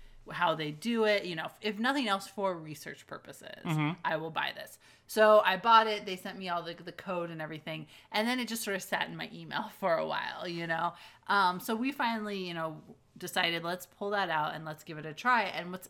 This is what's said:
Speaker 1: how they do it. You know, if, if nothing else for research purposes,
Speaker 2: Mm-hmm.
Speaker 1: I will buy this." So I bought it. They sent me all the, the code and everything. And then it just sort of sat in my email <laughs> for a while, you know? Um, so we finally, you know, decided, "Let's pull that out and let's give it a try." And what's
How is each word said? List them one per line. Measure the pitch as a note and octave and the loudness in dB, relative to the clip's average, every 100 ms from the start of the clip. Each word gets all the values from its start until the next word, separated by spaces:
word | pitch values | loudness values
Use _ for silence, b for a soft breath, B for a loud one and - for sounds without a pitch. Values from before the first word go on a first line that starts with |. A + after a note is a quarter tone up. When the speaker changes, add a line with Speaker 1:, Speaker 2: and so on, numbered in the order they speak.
| b b - | b b -14
Speaker 1:
how | E3 F3 D#3 | 0 2 2
they | D3+ | -2
do | D3+ A3+ A#3 | -4 -2 2
it. | G#3+ G3+ | 4 4
You | F3+ E3 | 2 -4
know, | D#3+ - | -6 -6
if, | G#3+ | -6
if | G#3 | -2
nothing | B3 C#4 A#3 | 0 0 2
else | G3 - | 0 -2
for | - G3 F3 | -4 -2 -2
research | D#3 D3 D#3+ C#3+ - | -8 -12 -12 -14 -14
purposes, | - - - - - | -14 -14 -18 -16 -10
Speaker 2:
Mm-hmm. | - D#3 D3+ F3+ | -2 0 0 0
Speaker 1:
I | E3 D#3+ | -2 -2
will | D#3+ | -2
buy | D3+ C#3+ - | -2 -2 -4
this." | - - b b - | -12 -18 b b -4
So | - G#3+ G#3+ | 6 10 10
I | F3+ F#3 | 8 4
bought | A#3 A3+ A3 | 8 8 8
it. | G#3+ | 2
They | G3+ F#3 | -4 -8
sent | G3 F#3 | -8 -8
me | F#3 | -4
all | F3 | -4
the, | E3 E3+ | -4 -8
the | F3 | -12
code | E3+ - F3+ E3+ | -10 -6 -4 -4
and | E3 | -6
everything. | D#3 D#3 - D#3 D3+ B B | -8 -8 -8 -10 -10 B B
And | G#3 A3+ | 0 0
then | B3+ | 0
it | A3+ | -2
just | A3+ | -4
sort | - | -4
of | G3 | -4
sat | - E3 D#3+ | -2 -2 -2
in | E3 | -4
my | E3 | -10
email | E3 E3 - G#3+ | -10 -8 -6 -6
<laughs> | - | -2
for | F#3+ | 2
a | D#3+ D#3 | 2 2
while, | D3 D3+ - F3+ | -2 -4 -6 -6
you | E3+ E3+ | -4 -2
know? | E3 E3+ B B B - | 0 -2 B B B 0
Um, | G3+ F#3 F3+ | 4 4 2
so | - A3+ | -2 -2
we | B3+ | -2
finally, | C#4 A#3+ A3+ G#3+ G3+ F3+ | 0 -2 -2 -4 -6 -6
you | |
know, | E3+ D#3+ D#3 - - _ - | -4 -6 -6 -16 -20 _ -14
decided, | F3+ F#3 F3 E3 | -4 0 2 2
"Let's | E3 F3+ - | -2 -6 -8
pull | - G3+ | -8 -2
that | G3+ F#3 | 0 0
out | D#3 D#3 | 0 -2
and | D#3 | -4
let's | D#3+ D3+ | -8 -12
give | - D#3 | -12 -10
it | D#3 | -10
a | |
try." | D#3 A#3+ B3 | -4 2 2
And | G3 E3 F3 | 2 -4 -6
what's | F3+ - | -8 -12